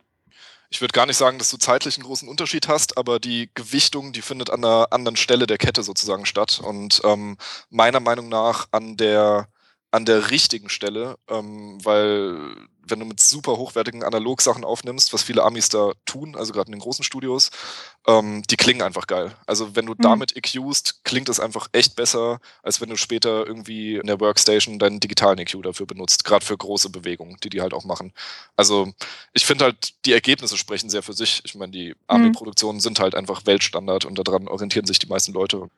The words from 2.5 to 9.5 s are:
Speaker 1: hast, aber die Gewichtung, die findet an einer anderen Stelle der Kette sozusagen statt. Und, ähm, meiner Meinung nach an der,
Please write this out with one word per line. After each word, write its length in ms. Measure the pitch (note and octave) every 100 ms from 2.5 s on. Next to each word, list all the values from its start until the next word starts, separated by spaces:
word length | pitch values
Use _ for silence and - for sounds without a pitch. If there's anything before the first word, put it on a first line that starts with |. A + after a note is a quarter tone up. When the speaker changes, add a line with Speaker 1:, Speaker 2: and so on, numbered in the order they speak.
| D#3+ -
Speaker 1:
hast, 300 | D3+ - -
aber 220 | A#2+ A#2
die 320 | B2 A#2+ A#2
Gewichtung, 580 | - A2+ C3+ - C#3+ C#3
die 120 | A2+
findet 260 | - C3 B2
an 160 | A#2+ A#2
einer 220 | A2+ A2+
anderen 260 | B2 A#2+ A#2
Stelle 300 | - B2 A#2
der 140 | G#2
Kette 240 | A#2+ A2
sozusagen 420 | G2+ G2 G#2 G2 G2+
statt. 340 | G2+ G#2+ -
Und, 380 | G2 G2+ G2+ -
ähm, 340 | G#2+ G#2 G#2 G2+ - - -
meiner 300 | A2+ A2+ C3
Meinung 280 | A#2+ A#2+ A#2
nach 400 | A2 A#2 A2 -
an 260 | A2 A2 G#2+
der, 500 | G#2+ G#2+ G#2 G#2 G#2